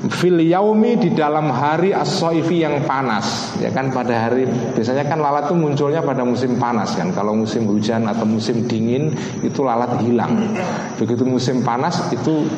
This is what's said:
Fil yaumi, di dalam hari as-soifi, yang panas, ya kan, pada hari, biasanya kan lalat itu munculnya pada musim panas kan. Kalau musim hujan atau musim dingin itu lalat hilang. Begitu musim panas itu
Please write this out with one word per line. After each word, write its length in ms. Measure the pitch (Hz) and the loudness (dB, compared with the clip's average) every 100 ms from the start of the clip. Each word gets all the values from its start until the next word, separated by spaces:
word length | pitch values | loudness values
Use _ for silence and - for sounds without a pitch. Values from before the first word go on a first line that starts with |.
Fil 400 | - - 180 175 | -4 0 2 4
yaumi, 560 | 165 175 208 214 233 - | 4 4 4 4 4 4
di 160 | 175 160 | 2 2
dalam 320 | 147 151 156 | 2 2 0
hari 480 | 127 143 160 185 190 | 0 0 2 2 2
as-soifi, 640 | 147 - 165 165 156 170 | 0 0 0 0 2 0
yang 240 | 156 147 | 0 0
panas, 720 | 139 135 131 107 104 - - - | 0 0 0 -2 -2 -4 -6 -4
ya 80 | 117 | -2
kan, 160 | 120 135 | -2 -2
pada 400 | 127 117 117 113 | -2 0 0 2
hari, 160 | 123 127 127 - - | 2 2 0 -2 -2
biasanya 320 | 113 131 147 | 0 0 0
kan 160 | 160 | 0
lalat 240 | 147 143 139 | 0 0 0
itu 80 | 175 | 0
munculnya 480 | 151 139 143 160 | 2 2 0 0
pada 240 | 143 131 123 | 0 0 0
musim 320 | 117 131 117 | 0 0 0
panas 320 | 120 117 95 | 0 0 -2
kan. 240 | - 87 92 | -2 -2 -2
Kalau 160 | 104 | 0
musim 320 | 107 110 117 110 | 0 0 0 0
hujan 320 | 104 107 113 113 | 0 0 0 0
atau 160 | 101 107 | 0 0
musim 400 | 110 110 120 107 | 0 0 -2 0
dingin 480 | 117 113 123 156 147 - - | 0 0 0 0 -2 -6 -4
itu 240 | 123 113 | -4 -2
lalat 400 | 135 117 123 123 | 0 0 0 0
hilang. 480 | 113 120 87 80 - - 90 78 - - | 0 0 2 0 0 -4 -4 -6 -8 -4
Begitu 240 | 110 120 | -2 0
musim 400 | 127 127 127 131 | 0 0 0 0
panas 480 | 117 117 151 175 - | 0 0 -2 -2 -4
itu 320 | 139 - 156 156 | -2 0 0 0